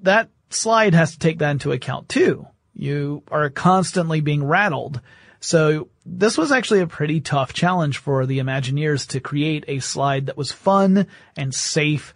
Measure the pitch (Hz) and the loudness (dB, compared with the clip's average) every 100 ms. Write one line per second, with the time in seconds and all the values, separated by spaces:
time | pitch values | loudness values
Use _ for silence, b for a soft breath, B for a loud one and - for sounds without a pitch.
0 | 185 214 - _ _ - 226 226 208 165 | 2 2 0 _ _ -4 2 4 6 6
1 | 160 - 165 165 147 143 143 135 - 135 | 4 0 -2 0 -2 -2 -4 -4 -6 -8
2 | - 269 311 - - _ _ - 139 143 | -4 2 2 0 -8 _ _ -10 -6 -4
3 | 143 147 - 151 147 - 180 190 175 185 | -4 -8 -4 -2 -2 2 4 4 2 -2
4 | 165 160 147 147 139 175 202 131 117 131 | 0 0 0 0 2 2 2 -2 -6 -12
5 | b b b b - 165 156 156 - _ | b b b b 0 2 4 0 -4 _
6 | 170 180 214 311 311 254 - 202 165 - | -16 0 0 2 2 0 2 2 0 -2
7 | 151 160 - 143 131 - 175 180 151 131 | -2 -2 0 -2 -2 0 0 2 0 -4
8 | 147 135 131 135 131 135 127 143 151 139 | -2 -2 0 -2 -2 -4 -2 -2 0 -2
9 | - 135 - 147 156 151 - 139 - - | -4 -8 -4 -2 -2 -2 -6 -8 -6 -2
10 | 139 135 135 - 135 - 196 196 196 196 | 0 0 -4 -6 -8 -2 2 4 4 4
11 | 185 B B - 135 - - 156 151 147 | 0 B B -8 -6 -6 -4 0 0 -2
12 | - | -6